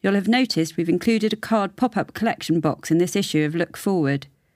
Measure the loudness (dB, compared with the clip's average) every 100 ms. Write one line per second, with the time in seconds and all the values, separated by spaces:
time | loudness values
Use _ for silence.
0 | 2 0 2 2 2 0 -2 -2 0 0
1 | 2 2 0 -4 -2 0 0 -2 -2 -2
2 | -6 -4 -4 -4 -2 0 0 -2 0 0
3 | 2 0 0 0 0 -2 -4 -4 -2 0
4 | 0 -2 -6 _ _